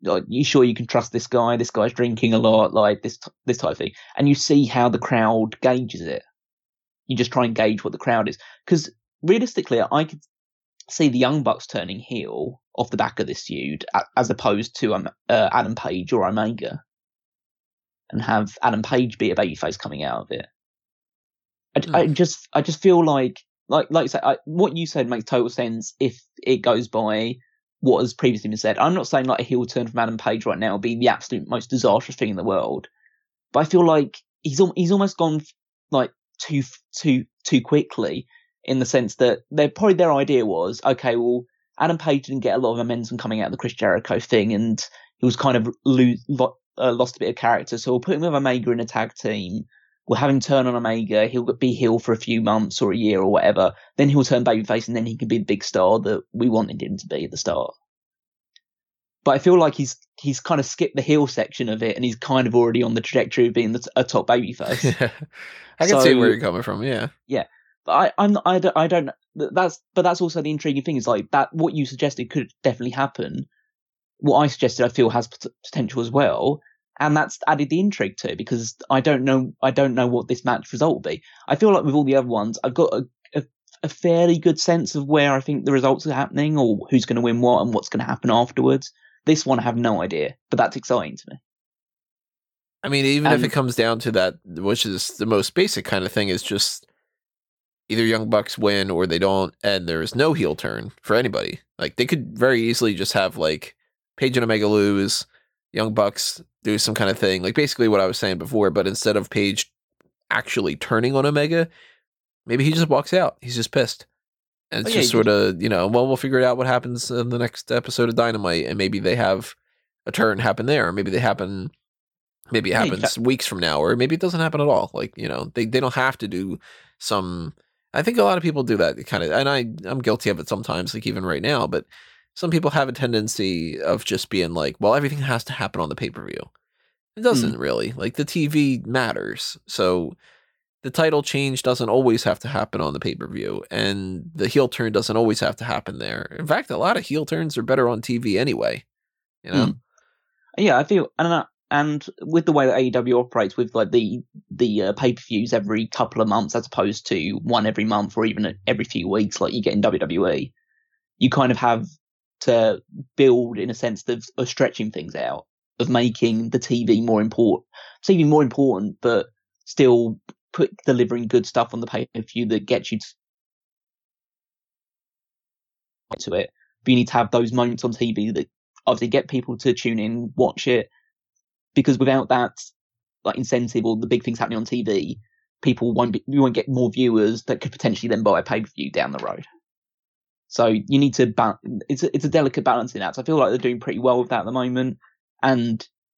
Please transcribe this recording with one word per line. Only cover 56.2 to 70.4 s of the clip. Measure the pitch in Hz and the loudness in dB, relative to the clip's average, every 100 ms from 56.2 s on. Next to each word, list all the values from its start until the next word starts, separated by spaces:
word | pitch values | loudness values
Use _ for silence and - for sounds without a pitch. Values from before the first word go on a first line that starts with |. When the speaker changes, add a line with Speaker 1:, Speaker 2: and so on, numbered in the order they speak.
| - | -6
Speaker 1:
we | 117 120 | -2 0
wanted | 110 - - | 2 -2 -6
him | - 98 | -8 -8
to | - | -8
be | 73 82 | -8 -8
at | |
the | - | -6
start." | - 78 - - _ _ _ _ _ _ _ _ _ _ _ _ _ _ | -4 -4 -4 -10 _ _ _ _ _ _ _ _ _ _ _ _ _ _
But | - 180 | 0 2
I | |
feel | 185 180 | 6 6
like | 156 - | 6 0
he's, | 131 - _ - | -6 -8 _ -8
he's | 143 131 | -6 -4
kind | - 156 | -2 -2
of | 131 | -2
skipped | - 156 135 | -2 -4 -2
the | |
heel | 131 151 143 | 2 2 2
section | - 107 - 120 | -2 -4 -4 -4
of | 110 | -2
it, | 113 - | -4 -2
and | |
he's | 123 113 | -4 -4
kind | - 131 123 | -2 0 2
of | 120 | 4
already | 175 117 | 4 2
on | 117 113 | 0 -2
the | |
trajectory | - 127 - - 120 | 0 0 0 2 2
of | |
being | 117 110 | 2 0
the | 120 | -2
t-, | - 127 | -4 -2
a | |
top | 123 117 - | 0 0 2
babyface. | 123 110 123 - 127 | 0 0 -6 -6 -2
Speaker 2:
<laughs> | 135 - | 0 0
Yeah. | 120 - 151 - - - - - | -2 -4 -20 -20 -20 -20 -12 -2
I | 175 | 2
can | 139 | 6
see | 131 | 6
Speaker 1:
So | 127 | 6
Speaker 2:
where | 113 | 6
you're | 110 | 4
coming | 107 87 | 0 -2
from, | - 101 | -4 -4
yeah. | 131 123 113 _ - | -4 -4 -6 _ -6
Speaker 1:
Yeah. | 135 - _ _ _ - | -6 -6 _ _ _ 0
But | |
I, | 127 185 - | 2 2 2
I'm, | 202 202 170 | 2 2 2
I | 185 | 2
don't, | 180 156 | 2 2
I | 160 | 2
don't, | 175 143 - _ 151 | 2 -2 -8 _ -8
th-, | 147 | -4
that's, | 180 185 - _ - | 0 0 -2 _ 2
but | |
that's | 180 175 | 2 2
also | 175 165 | -2 -2